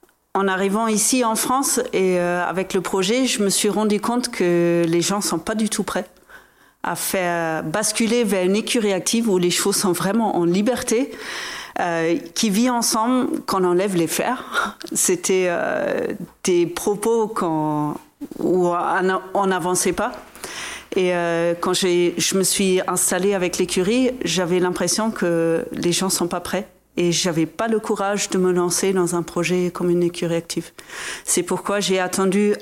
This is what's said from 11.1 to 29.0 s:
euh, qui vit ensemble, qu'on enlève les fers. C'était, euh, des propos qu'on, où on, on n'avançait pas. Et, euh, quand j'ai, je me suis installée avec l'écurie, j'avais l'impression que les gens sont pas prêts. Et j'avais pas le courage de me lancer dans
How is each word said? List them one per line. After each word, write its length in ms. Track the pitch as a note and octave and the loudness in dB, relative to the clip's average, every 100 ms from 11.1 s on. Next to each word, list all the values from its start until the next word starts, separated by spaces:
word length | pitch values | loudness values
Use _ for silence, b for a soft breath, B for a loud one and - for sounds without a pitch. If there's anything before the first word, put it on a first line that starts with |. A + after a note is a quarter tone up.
| B B B B B B - | B B B B B B -4
euh, 380 | F3 E3+ E3 E3+ - | -2 0 0 0 -2
qui 160 | - A3+ | -2 0
vit 180 | G3 B3+ | 2 2
ensemble, 720 | A#3+ G#3+ A3+ A#3 B3+ - - - | 2 0 0 2 2 0 -4 -2
qu'on 180 | F#3+ | 0
enlève 320 | F3+ F3 G3+ F3+ | 2 2 2 0
les 100 | D#3+ | 0
fers. 720 | - - B3+ - - G#3 - - | 0 -2 -4 -4 -4 -4 -6 -8
C'était, 540 | - - F3 - F#3 F3+ | -2 0 0 2 2 2
euh, 600 | E3+ - - - - - - E3+ - | 0 -2 -2 -2 -2 -4 -6 -12 -6
des 220 | - F3 E3+ | 0 2 2
propos 600 | - - G3+ A3+ A#3 G#3+ | 0 -4 -2 0 2 0
qu'on, 680 | A3 F#3 D#3 D3+ D3+ D3+ - - _ C#4+ - | -2 -2 0 0 0 -2 -6 -12 _ -14 -4
où 300 | - F#3 F3 | 0 2 2
on, 520 | F3 D3+ F3 F#3 F#3+ F#3+ | 2 0 0 0 -2 -2
on 140 | G3 F#3+ | -2 0
n'avançait 480 | F#3 F3 F3+ G3 | 0 0 0 0
pas. 180 | F3 G3+ - - B B B B B B | -2 -4 -6 -16 B B B B B B
Et, 200 | G3 F3+ | 0 2
euh, 400 | F3 E3+ E3+ E3+ E3+ | 2 0 2 0 0
quand 140 | F3+ | 0
j'ai, 420 | F3+ F#3 F3 F3 E3+ | 0 2 4 2 0
je 180 | - F#3+ | 0 0
me 60 | |
suis 400 | F#3 - F#3+ F#3 F#3 | 0 2 2 2 0
installée 460 | F3+ - F#3 G3 | -2 0 0 0
avec 240 | G3 F3+ F3 | 0 0 -2
l'écurie, 540 | F3+ F#3+ F3+ B3 B3+ B3+ | -2 0 2 2 2 0
j'avais 380 | - E3 F3 F3+ | -2 -2 2 2
l'impression 500 | F3+ F3+ F3+ - A3 | 2 0 -2 0 -2
que 540 | G#3+ F3+ E3+ E3 E3 - | 0 0 2 2 0 -2
les 180 | - F3 | -2 -2
gens 200 | E3 F#3+ | 0 0
sont 180 | - F3 | -2 -2
pas 120 | F3+ | -4
prêts. 280 | - F#3 G#3 - _ - | -4 -6 -6 -14 _ -2
Et 140 | F3 | 0
j'avais 340 | E3 F#3 D#3+ D#3+ | 2 0 0 -2
pas 200 | - A3+ | -2 -2
le 140 | A3 | 0
courage 480 | G#3+ G#3 G3 G3+ - | 0 -2 0 -2 0
de 80 | F#3+ | 2
me 160 | F#3 | 2
lancer 400 | F3+ F3 F3 F#3+ | 2 2 0 2
dans 240 | F#3+ | 2